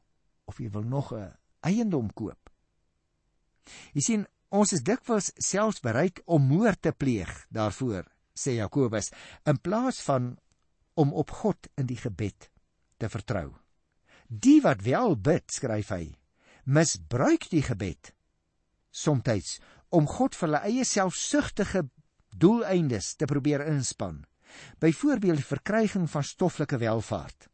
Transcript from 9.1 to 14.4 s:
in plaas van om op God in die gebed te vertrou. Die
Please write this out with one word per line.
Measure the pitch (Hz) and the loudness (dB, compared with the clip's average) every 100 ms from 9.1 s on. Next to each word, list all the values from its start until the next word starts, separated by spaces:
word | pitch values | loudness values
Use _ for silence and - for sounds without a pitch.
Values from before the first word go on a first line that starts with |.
| - - - | -10 -20 -8
in | - 135 | 0 0
plaas | 175 214 262 - | 0 0 0 -4
van | - 135 123 - _ _ _ _ _ | -2 0 -2 -8 _ _ _ _ _
om | - 143 | 2 2
op | - 147 | 2 -4
God | - 220 - - - | -2 -2 -2 -6 -6
in | 127 | -6
die | 123 | -4
gebed | 123 92 104 - - _ _ _ _ - | -8 -6 -6 -6 -20 _ _ _ _ -8
te | 113 | -8
vertrou. | 110 - 113 73 - _ _ _ _ _ - - | -8 -4 -4 -6 -12 _ _ _ _ _ -20 -14
Die | 110 | 0